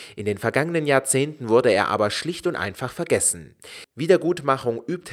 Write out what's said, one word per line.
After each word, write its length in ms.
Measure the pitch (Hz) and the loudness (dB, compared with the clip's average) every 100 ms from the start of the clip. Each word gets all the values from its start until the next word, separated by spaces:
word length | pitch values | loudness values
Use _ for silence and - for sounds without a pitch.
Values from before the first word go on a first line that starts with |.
| - - | -16 -6
In 80 | |
den 140 | 104 98 | -4 -2
vergangenen 480 | 117 131 165 170 147 | 0 0 0 0 2
Jahrzehnten 640 | 135 - 131 147 151 117 | 2 2 0 0 -4 2
wurde 200 | 117 120 | 4 6
er 180 | 98 - | 4 2
aber 220 | 104 104 | 2 0
schlicht 380 | - 156 180 180 | -2 -6 -4 -4
und 80 | - | -4
einfach 340 | 98 - 123 | -6 -6 -10
vergessen. 640 | - 170 110 - 87 78 _ - - - | -6 0 2 0 -2 -10 _ -20 -20 -14
Wiedergutmachung 880 | - 165 175 165 170 139 131 120 117 - | -4 2 4 2 -2 0 0 0 -4 -6
übt 240 | 175 - | -8 -8